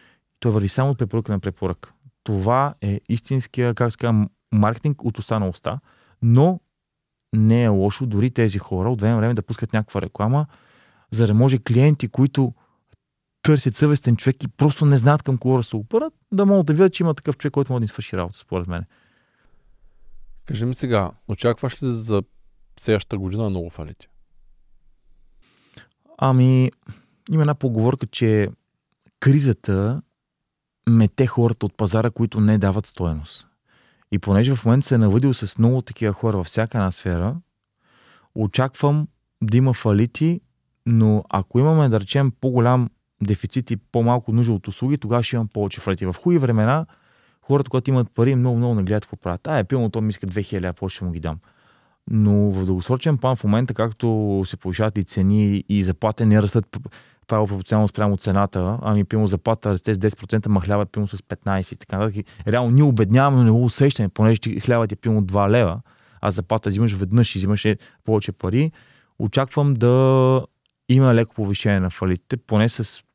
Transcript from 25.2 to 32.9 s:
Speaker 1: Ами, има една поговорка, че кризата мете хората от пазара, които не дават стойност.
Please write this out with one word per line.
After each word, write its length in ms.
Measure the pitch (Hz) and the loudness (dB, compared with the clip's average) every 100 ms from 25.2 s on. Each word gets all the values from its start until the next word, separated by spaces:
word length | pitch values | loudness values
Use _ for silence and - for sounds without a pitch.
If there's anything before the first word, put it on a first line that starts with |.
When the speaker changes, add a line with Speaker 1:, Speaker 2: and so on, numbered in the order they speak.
| _ _ _ _ _ - _ _ _ - | _ _ _ _ _ -20 _ _ _ -2
Speaker 1:
Ами, 520 | 131 127 127 131 127 - - - _ _ - | 2 6 6 4 2 -2 -18 -20 _ _ -2
има 100 | 156 | 0
една 120 | 151 | 0
поговорка, 520 | 143 131 110 117 131 - | 0 -2 0 0 0 -4
че 420 | - 113 107 98 - _ _ _ _ _ - | -2 2 2 0 -6 _ _ _ _ _ -2
кризата 840 | 135 147 139 104 - 98 104 139 - _ _ _ _ _ _ _ - | 2 4 2 0 -2 -2 -2 -4 -10 _ _ _ _ _ _ _ 2
мете 380 | 113 107 - 131 | 4 4 2 0
хората 400 | - 117 113 104 | 2 0 0 -6
от 100 | - | -2
пазара, 340 | 104 110 117 | 0 0 0
които 300 | - 117 113 | -2 -2 0
не 180 | 107 107 | 2 2
дават 280 | 98 101 | 2 -2
стойност. 600 | - | -6